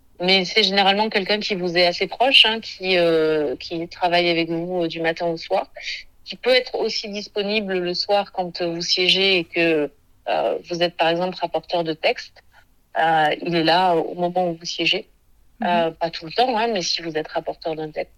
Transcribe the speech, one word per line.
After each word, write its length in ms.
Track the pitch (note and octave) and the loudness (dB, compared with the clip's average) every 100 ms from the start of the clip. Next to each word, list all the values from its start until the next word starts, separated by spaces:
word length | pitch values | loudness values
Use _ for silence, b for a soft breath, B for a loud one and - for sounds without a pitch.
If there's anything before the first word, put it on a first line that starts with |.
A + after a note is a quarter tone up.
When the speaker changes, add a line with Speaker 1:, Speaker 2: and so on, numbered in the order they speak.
| _ - | _ -4
Speaker 1:
mais 240 | F3+ F#3+ F3 | 2 2 2
c'est 180 | A3 | 2
généralement 460 | G3 G3 F#3+ G3+ A3 | 2 4 2 2 0
quelqu'un 300 | G#3+ F#3 G#3 | 0 0 -2
qui 160 | G#3 G3 | -2 -2
vous 220 | F3+ E3+ | 0 2
est 80 | F3 | 2
assez 220 | F3+ F#3+ | 2 -4
proche, 380 | - B3+ C4 - | 2 2 4 2
hein, 140 | A3+ | 0
qui, 360 | - - F#3 F#3 | -6 -8 0 2
euh, 580 | E3+ E3 D#3 D#3 D3 D#3 | 4 2 2 0 -2 -4
qui 300 | - E3+ E3+ | -8 -8 -8
travaille 400 | - F3+ F3 F3 | -4 0 2 2
avec 200 | E3 E3 | 0 -2
vous, 340 | E3 F3 F3+ | -4 -4 -2
euh, 40 | E3 | -2
du 140 | D#3+ | -2
matin 240 | E3 E3 F3 | -4 -2 -4
au 100 | E3 | -4
soir, 300 | - F#3+ - B B B B _ - | -2 -2 -2 B B B B _ -18
qui 120 | G3 | -4
peut 120 | A#3+ | 2
être 220 | B3+ B3 - | 2 2 -2
aussi 340 | A3+ - A3 | -2 -4 -6
disponible 680 | G3+ G3+ G#3 G3+ A3 G3 F#3 | -8 -6 -4 -2 -2 0 -2
le 160 | F3 | -2
soir 380 | F3+ - G3+ G3+ | -2 0 0 0
quand, 300 | - F3+ - | -4 -6 -4
euh, 100 | F3 | -4
vous 80 | E3+ | -4
siégez 580 | F3 F#3+ F3+ F3+ G3 F#3 | -2 0 2 4 4 2
et 40 | |
que, 480 | E3 F3 E3+ D#3+ C#3+ - _ _ - | 0 0 2 2 0 -6 _ _ -4
euh, 280 | D#3 - - - | 0 0 -2 -4
vous 120 | F3 | -2
êtes 140 | F3 - | -2 2
par 140 | E3 | 0
exemple 280 | E3+ F#3 F3+ | 2 -2 -4
rapporteur 440 | E3+ D#3+ - F3 | -4 -4 -2 -2
de 100 | E3 | -2
texte. 500 | D#3+ - B3 - - - b _ _ _ E3+ | -2 -2 -2 -6 -20 -20 b _ _ _ 0
Euh, 280 | E3 D#3+ D3+ - F3+ | 2 4 2 0 0
il 80 | E3+ | 2
est 80 | |
là 320 | D#3 E3+ F#3 E3+ | 4 4 4 2
au 180 | - F3 | 0 -2
moment 340 | F3 F3+ F3+ | -2 0 -2
où 40 | E3 | -2
vous 100 | F3 | -8
siégez. 420 | - E3 G3 - _ _ _ _ _ | -4 -2 -2 -4 _ _ _ _ _
Speaker 2:
Mhm. 80 | A3 | 0
Speaker 1:
Euh, 240 | F3 E3 | 2 0
pas 180 | D#3+ E3+ | -2 -6
tout 160 | - E3 | -6 -6
le 60 | |
temps, 260 | F#3+ B3+ A3 | 0 2 2
hein, 100 | A#3 | 0
mais 80 | G#3 | 0
si 200 | E3 - | -2 -4
vous 140 | E3 D#3 | -4 -4
êtes 100 | D#3 | -4
rapporteur 480 | E3 D#3 D#3 E3+ D#3 | -6 -6 -6 -6 -6
d'un 160 | D#3 | -6
texte, 220 | D#3 D#3 | -8 -10